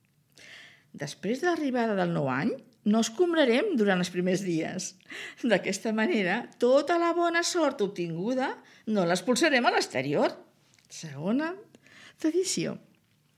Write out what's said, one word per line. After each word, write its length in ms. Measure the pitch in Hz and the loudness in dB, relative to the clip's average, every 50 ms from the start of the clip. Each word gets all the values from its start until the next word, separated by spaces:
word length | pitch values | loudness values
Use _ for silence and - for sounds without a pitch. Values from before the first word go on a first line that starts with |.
| _ _ _ _ _ _ _ - - - - - - - - _ _ _ - | _ _ _ _ _ _ _ -20 -20 -20 -20 -20 -20 -20 -20 _ _ _ -14
Després 460 | - 147 147 - - - 185 240 269 - | -12 -10 -10 -10 -6 -4 -4 -4 -2 0
de 40 | |
l'arribada 480 | 359 339 320 311 269 247 247 226 226 208 | 0 0 0 0 -2 0 0 0 0 0
del 160 | 190 180 175 170 | 0 0 0 0
nou 100 | 165 147 131 127 | 0 0 0 0
any, 240 | 131 156 233 466 - - - _ _ - 208 | 0 0 -2 -2 -4 -10 -18 _ _ 0 2
no 140 | 208 226 220 | 2 2 2
escombrarem 680 | - - - 359 349 330 320 294 240 226 254 381 427 349 233 | 0 0 0 0 2 4 4 4 4 4 2 2 0 0 2
durant 240 | 208 202 190 180 180 | 2 2 2 2 0
els 80 | - | -2
primers 320 | - 180 180 185 185 170 196 | -2 -2 0 0 0 0 0
dies. 520 | 185 170 156 160 - 160 185 175 - - _ _ - - - - - - - - | -2 -2 -2 -2 -4 -6 -8 -10 -10 -12 _ _ -18 -16 -14 -14 -14 -10 -4 0
D'aquesta 480 | 240 202 180 - - 190 196 - 233 214 | 2 2 2 2 0 -6 -4 -4 -4 -2
manera, 460 | 220 220 349 349 220 190 175 190 240 - - - - | 0 0 0 0 0 0 0 -2 -2 -4 -8 -6 0
tota 380 | 240 240 254 285 302 294 349 339 | 2 4 4 4 4 2 2 2
la 140 | 339 339 330 | 2 2 2
bona 300 | 339 339 339 339 339 349 | 2 2 2 2 0 0
sort 380 | 349 - 359 311 277 269 - 208 | 0 0 0 0 0 0 0 -2
obtinguda 640 | 185 - 175 175 170 165 165 185 233 262 254 262 294 466 - - - - - - - | -4 -4 -4 -6 -6 -4 -4 -4 -2 -2 -2 -2 -4 -4 -8 -14 -20 -20 -12 -6 -2
no 160 | 214 202 175 | 0 2 2
l'expulsarem 600 | 170 175 185 - - 247 - 330 320 285 240 247 339 | 2 2 0 2 0 2 4 4 4 4 4 4 4
a 60 | 392 | 2
l'exterior. 580 | 415 - - - 123 131 143 147 175 262 339 - - - _ _ _ _ _ _ _ _ _ | 2 0 -2 -2 -4 -2 0 0 2 2 0 -2 -6 -18 _ _ _ _ _ _ _ _ _
Segona 640 | - - - 160 139 139 156 190 226 277 311 330 370 392 440 _ - - _ - - - - - - - | -18 -16 -14 -14 -10 -8 -4 -2 -2 -2 -2 -4 -6 -10 -14 _ -20 -20 _ -20 -20 -20 -20 -20 -10 -4
tradició. 600 | - 311 320 359 381 - - - 160 - 190 - - _ _ _ _ _ _ _ _ _ _ | -2 0 0 0 0 0 -2 -4 -4 -4 -6 -10 -14 _ _ _ _ _ _ _ _ _ _